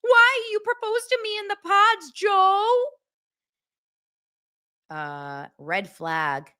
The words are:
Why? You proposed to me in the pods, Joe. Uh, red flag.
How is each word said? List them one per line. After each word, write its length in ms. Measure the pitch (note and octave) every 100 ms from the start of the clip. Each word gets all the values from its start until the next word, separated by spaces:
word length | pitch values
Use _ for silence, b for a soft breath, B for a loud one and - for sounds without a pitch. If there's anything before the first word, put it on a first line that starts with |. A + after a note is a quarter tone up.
Why? 480 | A#4+ A#4+ A#4 C5 A4+
You 100 | G#4+
proposed 480 | G#4 A#4 A4 A4+ A#4
to 80 | B4
me 160 | A4 G#4+
in 100 | G4+
the 80 | G4+
pods, 480 | E4 G4+ G#4+ G#4+ D#4
Joe. 720 | - G4+ G4 F#4+ G4 A4 B4 C5 _ _ _ _ _ _ _ _ _ _ _ _ _ _ _ _ _ _ _ _
Uh, 560 | D#3 D3+ D3 C#3+ C#3 C#3+ _
red 320 | D3 F#3 G3+
flag. 600 | - E3 D#3+ D#3 C#3 D3+